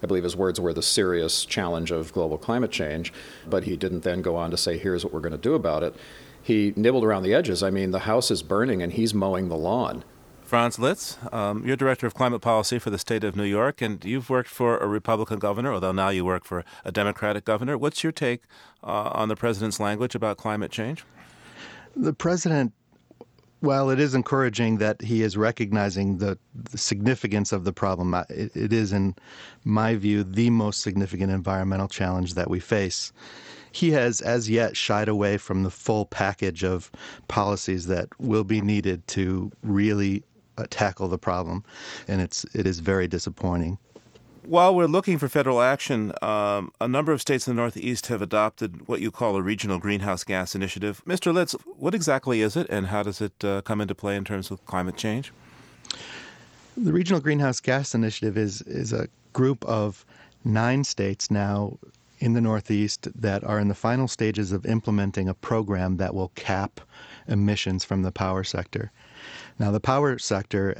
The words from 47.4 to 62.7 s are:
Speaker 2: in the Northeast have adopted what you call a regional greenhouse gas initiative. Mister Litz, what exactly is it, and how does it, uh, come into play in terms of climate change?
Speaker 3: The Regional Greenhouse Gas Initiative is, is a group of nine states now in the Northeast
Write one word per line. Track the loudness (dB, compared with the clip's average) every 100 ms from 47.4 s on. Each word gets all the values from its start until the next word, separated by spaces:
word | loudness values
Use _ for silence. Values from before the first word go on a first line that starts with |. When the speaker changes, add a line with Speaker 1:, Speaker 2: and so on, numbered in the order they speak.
| 0
Speaker 2:
in | 0
the |
Northeast | 0 -2 -4 -4 -4
have | -4
adopted | 0 2 2 0 -6 -6 -4
what | -2
you | -2
call | -2 0 2
a |
regional | 0 -2 -2 -2
greenhouse | 0 0 0 -2 -2
gas | -4 -2
initiative. | -4 -4 -4 -6 -6 -4
Mister | -2 2
Litz, | 2 2 -2 -10 -6
what | -2 0
exactly | 2 2 2 2
is | 2 2
it, | -2
and | -2 0
how | -2
does | -2 -4
it, | -6 -4 -2
uh, | -2
come | -2 -2
into | -2 -4
play | -2 -2
in | -2
terms | -6 -6
of | -10 -6
climate | -4 -2 -4
change? | -2 -2 -6 -14 -20 -20 -20 -20 -12 -12 -12 -16 -18 -20 -20 -20 -14 -2
Speaker 3:
The | 0
Regional | 2 2 2
Greenhouse | 2 2 2 0
Gas | 0 0 0 0
Initiative | 0 0 -2 0
is, | -2 -2
is | -8 -6 -4
a | -4 -4 _ _
group | 0 2 2
of | 0 0 0 -4 -16 -20 -20 _
nine | 0 2 4 2
states | 0 0 -2 -2 0
now | 0 2 0 -2 -6 -16 _ _ -4
in | 2
the | 4
Northeast | 4 2 0